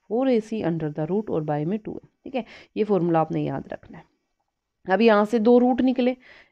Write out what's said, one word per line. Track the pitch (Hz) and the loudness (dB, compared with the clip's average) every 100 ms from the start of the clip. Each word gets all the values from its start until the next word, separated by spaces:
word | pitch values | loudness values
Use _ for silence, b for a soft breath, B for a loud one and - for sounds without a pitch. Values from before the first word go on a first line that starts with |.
फोर | _ 214 269 | _ -2 2
ए | 240 | 0
सी | 220 220 | 0 -4
under | 180 170 156 | -4 -4 -4
the | 151 156 | -6 -4
root | 196 214 | -4 -2
और | 165 | -4
by | 156 147 151 | -2 -4 -2
में | 214 | -4
टू | 190 | -8
है, | - - _ | -14 -16 _
ठीक | 269 | -10
है। | 269 220 B B - | -10 -10 B B -4
ये | |
फॉर्मूला | 208 196 170 165 | 0 2 2 2
आपने | 160 160 | 0 -2
याद | 147 139 - | -4 -6 -10
रखना | - - 165 | -16 -16 -20
है। | - _ _ _ _ _ _ _ - | -20 _ _ _ _ _ _ _ -4
अब | 196 | 2
यहाँ | 226 208 | 4 4
से | 208 240 | 2 2
दो | 220 240 | 4 6
रूट | 247 247 | 4 2
निकले, | 254 247 247 254 b b b | 0 0 -2 -4 b b b